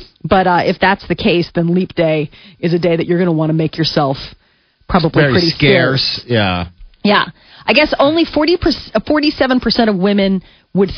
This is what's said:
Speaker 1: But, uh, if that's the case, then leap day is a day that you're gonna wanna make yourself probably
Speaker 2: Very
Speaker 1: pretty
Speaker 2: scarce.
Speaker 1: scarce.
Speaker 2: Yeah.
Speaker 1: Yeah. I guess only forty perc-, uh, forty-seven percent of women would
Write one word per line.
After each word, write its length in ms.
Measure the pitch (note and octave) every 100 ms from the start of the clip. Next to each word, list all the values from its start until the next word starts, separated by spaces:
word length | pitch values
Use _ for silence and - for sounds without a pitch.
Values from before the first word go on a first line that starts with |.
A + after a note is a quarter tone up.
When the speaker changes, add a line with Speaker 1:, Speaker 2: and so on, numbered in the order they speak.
| - _
Speaker 1:
But, 240 | D#3 G3 F#3
uh, 140 | F3 D3
if 140 | F3+
that's 260 | F#3 G3 -
the 80 | E3+
case, 340 | G#3 E3+ E3 F3
then 180 | E3+
leap 200 | F3+ F#3 -
day 340 | E3 D#3 D3+ - G3+ E3
is 140 | E3+
a 60 | E3+
day 160 | F3 E3
that 100 | E3
you're 120 | F3
gonna 120 | F3+
wanna 200 | D#3 D#3+
make 240 | D#3+ D#3 -
yourself 400 | D3+ - C#3 C3+ - - _ _ _ _ -
probably 340 | F#3+ D#3 -
Speaker 2:
Very 100 | C#3+
Speaker 1:
pretty 160 | D3+ E3+
Speaker 2:
scarce. 520 | - D3 C3 B2+ C3
Speaker 1:
scarce. 220 | - - -
Speaker 2:
Yeah. 400 | A#2 G2+ F2+ F2 - - _
Speaker 1:
Yeah. 220 | G3+ G3 - - _ - -
I 80 |
guess 200 | A#3 D4+ -
only 240 | C#4+ E4 D#4
forty 300 | D4 D#4 F4+
perc-, 340 | E4+ - - A3
uh, 40 | -
forty-seven 540 | D4+ D4 - C4 B3+
percent 300 | A#3 - A3+
of 80 | F#3+
women 440 | G3 G3+ G3 F#3+ - _ _
would 160 | F3+ F#3+